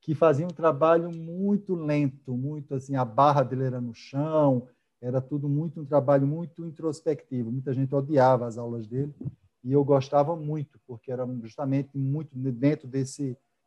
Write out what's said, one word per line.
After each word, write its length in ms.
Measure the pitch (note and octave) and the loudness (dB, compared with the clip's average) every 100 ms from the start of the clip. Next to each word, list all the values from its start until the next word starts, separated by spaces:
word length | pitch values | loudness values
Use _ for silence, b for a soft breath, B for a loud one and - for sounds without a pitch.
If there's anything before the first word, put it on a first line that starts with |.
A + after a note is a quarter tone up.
que 140 | - | -4
fazia 300 | D3+ E3 C#3+ F3 | 4 4 4 0
um 40 | |
trabalho 600 | E3 D#3+ C#3 D#3+ E3+ E3+ | 0 0 4 4 4 2
muito 640 | E3 E3 F3 G3 G3+ G3+ | -8 -10 -4 0 0 0
lento, 640 | F3 D3+ D3 C#3+ C3 - B2 | -4 0 2 2 -2 -6 -4
muito 380 | C3+ D3+ C#3 | -4 -6 -6
assim, 220 | C3+ C3+ C3+ | -8 -4 -2
a 80 | |
barra 380 | A#2+ A2 C#3+ C#3+ | 0 4 6 6
dele 200 | B2+ C3 | 2 0
era 160 | C3 B2+ | -2 -2
no 140 | A#2+ | -8
chão, 720 | A2+ - C3+ D3+ D#3 C#3+ B2+ B2 b b _ | -10 -10 -4 0 4 4 4 -2 b b _
era 200 | B2 B2+ | -4 -4
tudo 280 | C3 D3 C#3+ | -2 -6 -2
muito, 320 | C#3+ E3 E3 | -2 -2 -8
um 40 | |
trabalho 420 | C#3+ D3 C3+ C#3+ C#3 | 0 0 4 2 2
muito 380 | D#3 E3+ - | -2 -8 -10
introspectivo. 880 | E3+ D3 D#3+ D3+ - D3 _ B2+ A2+ | -14 -6 -6 -4 -4 -4 _ -6 -4
Muita 200 | C3 C3+ | -6 -4
gente 220 | B2+ C3+ | -2 0
odiava 520 | C#3 C#3 D3+ B2+ B2+ A#2+ | -2 2 4 6 4 0
as 120 | A2 | -8
aulas 280 | A#2+ A#2 G#2+ | -8 -8 -6
dele, 280 | B2 D3 D3 - - _ _ | -6 -6 -8 -12 -12 _ _
e 100 | B2+ | 0
eu 120 | C#3 | 2
gostava 500 | C#3+ C#3 C3 C#3+ C#3+ | 4 2 4 2 2
muito, 460 | E3+ D3+ D3+ C#3+ _ _ | -2 -4 -6 -8 _ _
porque 260 | A#2+ - | -16 -8
era 120 | B2+ B2 B2+ | -6 -4 -6
justamente 540 | A2 - C#3 C3+ C3+ C#3+ | -10 -8 -2 -2 -2 -4
muito 400 | C3+ D3 D#3 B2+ | -2 -2 -6 -6
dentro 520 | C3+ A#2+ C#3 D3+ B2+ | -6 0 0 0 -4
desse, 480 | C3+ C3+ - C#3 A#2+ _ _ | -4 -4 -6 -8 -8 _ _